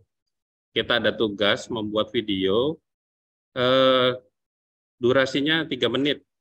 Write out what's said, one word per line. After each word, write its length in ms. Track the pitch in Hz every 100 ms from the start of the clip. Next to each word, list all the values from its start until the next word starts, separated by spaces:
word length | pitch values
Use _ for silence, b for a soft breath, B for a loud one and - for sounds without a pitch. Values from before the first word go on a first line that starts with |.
| _ _ _ _ _ _ _
kita 320 | 117 - 120
ada 80 | 107
tugas 560 | 104 113 101 101 127 -
membuat 480 | 117 107 107 104 120
video, 640 | 107 95 95 107 143 165 _ _ _ _ _ _ _ 131
eh, 560 | 127 131 131 127 127 127 _ _ _ _ _ _ _ -
durasinya 720 | 120 131 131 143 147 160 151
tiga 240 | 127 120
menit 320 | 123 147 147 _ _